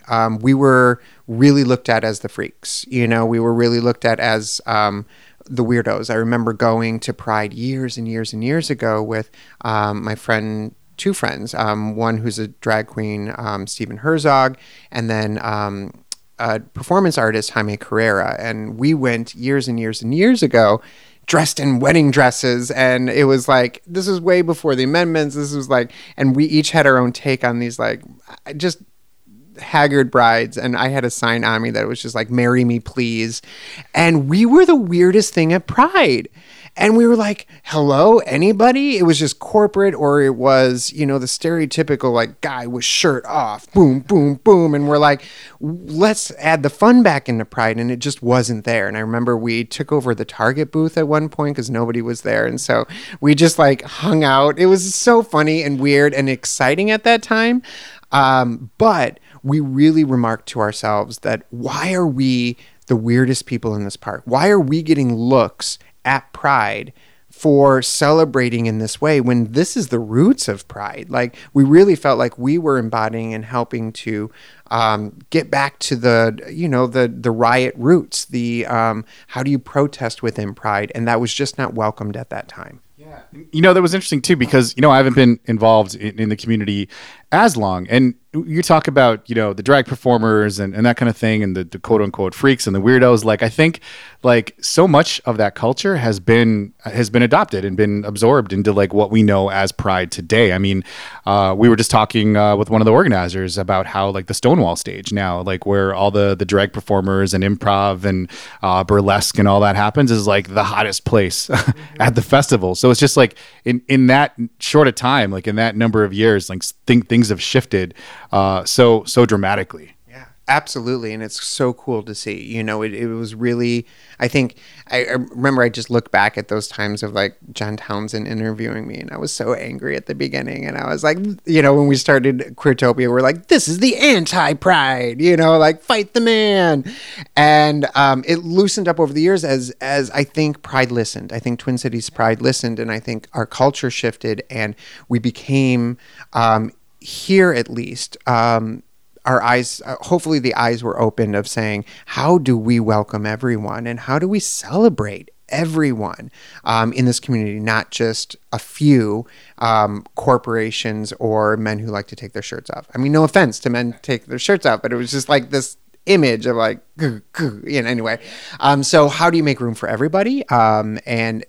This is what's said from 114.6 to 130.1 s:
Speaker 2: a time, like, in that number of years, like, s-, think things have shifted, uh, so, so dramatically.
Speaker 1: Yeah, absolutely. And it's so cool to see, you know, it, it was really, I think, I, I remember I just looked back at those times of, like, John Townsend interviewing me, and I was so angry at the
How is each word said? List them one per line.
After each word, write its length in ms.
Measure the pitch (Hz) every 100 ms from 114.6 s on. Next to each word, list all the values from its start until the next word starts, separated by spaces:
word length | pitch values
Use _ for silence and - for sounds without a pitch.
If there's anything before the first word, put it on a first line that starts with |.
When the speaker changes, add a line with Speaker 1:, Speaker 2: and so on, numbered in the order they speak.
| - 151 139
Speaker 2:
a 40 |
time, 400 | - 123 139 101
like, 160 | 95 107
in 80 | 107
that 200 | 113 107
number 280 | 117 107
of 100 | 104
years, 360 | 98 113 101 -
like, 140 | 92
s-, 100 | - - -
think 240 | 120 -
things 200 | 120 107
have 120 | 95
shifted, 520 | - 131 - 98 90 - - - -
uh, 320 | 98 98 95 -
so, 380 | - 120 110 -
so 200 | 127 117
dramatically. 680 | 104 95 107 95 78 76 _ _
Speaker 1:
Yeah, 160 | 127 127 _ -
absolutely. 640 | 143 151 135 117 127 110
And 100 | 110
it's 180 | 110 -
so 300 | - - 127
cool 320 | 120 - 113
to 100 | 110
see, 280 | 107 107 98
you 220 | - 113
know, 180 | 110 107
it, 120 | 110
it 140 | 104 117
was 260 | 113 110 110
really, 500 | 120 120 120 120 - _ - -
I 80 | 120
think, 280 | 143 123 - - - -
I, 160 | 123 123
I 60 |
remember 500 | 127 123 123 135 131
I 80 | 120
just 200 | 117 -
looked 220 | 120 -
back 260 | 101 104 -
at 120 | 107
those 180 | 107 -
times 340 | - 104 104
of, 100 | 104
like, 240 | 104 98 - -
John 240 | - 107 107
Townsend 500 | - 104 107 110 104
interviewing 600 | 110 113 107 113 110 113
me, 80 | -
and 160 | -
I 60 | -
was 140 | 143
so 220 | - 113
angry 420 | 120 120 135 139 135
at 120 |
the 80 | -